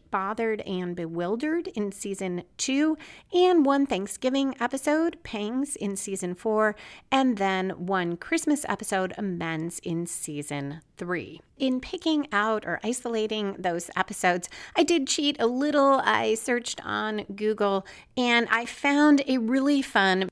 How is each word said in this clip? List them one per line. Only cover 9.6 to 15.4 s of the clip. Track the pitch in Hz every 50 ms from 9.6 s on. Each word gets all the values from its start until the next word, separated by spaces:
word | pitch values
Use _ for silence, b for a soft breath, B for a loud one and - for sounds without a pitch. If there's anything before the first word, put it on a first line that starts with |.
| 160 170 - -
in | - 180 165 165 175
season | 175 - - - - 147 147 147 - 151 143 139 139 147 160 - _ _ -
three. | 185 175 180 165 104 - - - - _ _ -
In | 269 262 254 254
picking | - - - 330 - 330 311 294 277 -
out | 214 202 208 220 220 214 220
or | - 170 - -
isolating | 214 247 - - 240 233 220 214 214 220 214 208 196 196 -
those | 185 180 170 170 170 - -
episodes, | 185 185 - 196 - - 180 175 185 - B B B B B B
I | - 330
did | - 349 330 269 -
cheat | - - 294 285 285
a | -